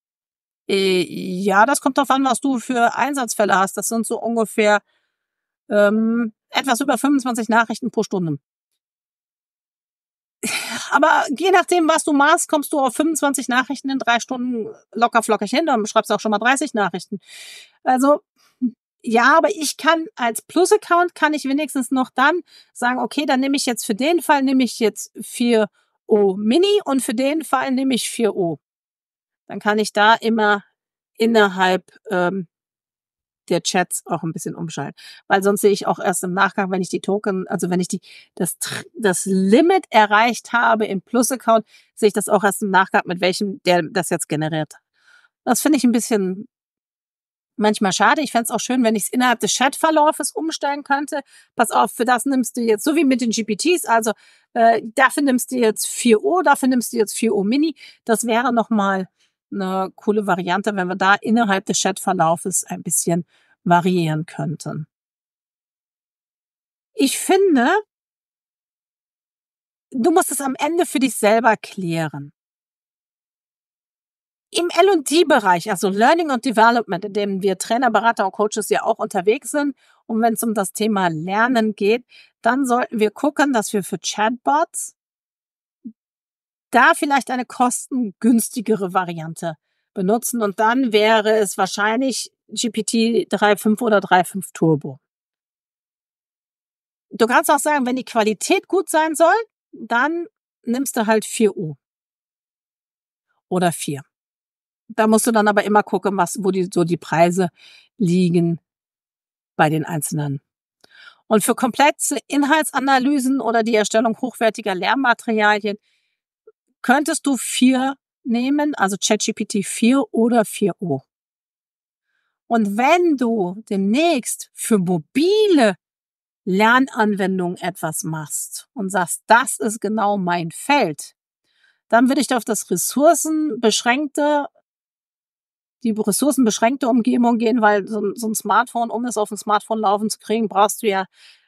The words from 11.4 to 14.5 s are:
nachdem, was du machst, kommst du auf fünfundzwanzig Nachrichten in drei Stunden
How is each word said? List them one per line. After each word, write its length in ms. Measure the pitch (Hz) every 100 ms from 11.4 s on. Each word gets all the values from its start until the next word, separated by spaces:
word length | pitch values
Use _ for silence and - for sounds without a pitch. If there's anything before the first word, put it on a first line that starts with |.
| 370
nachdem, 360 | 370 - 359 311
was 160 | 320
du 100 | -
machst, 360 | 285 285 330 -
kommst 240 | 311 285
du 60 | 302
auf 140 | 269 -
fünfundzwanzig 520 | 311 311 285 277 254
Nachrichten 420 | 247 254 277 269
in 80 | 269
drei 220 | 233 233
Stunden 480 | - 254 254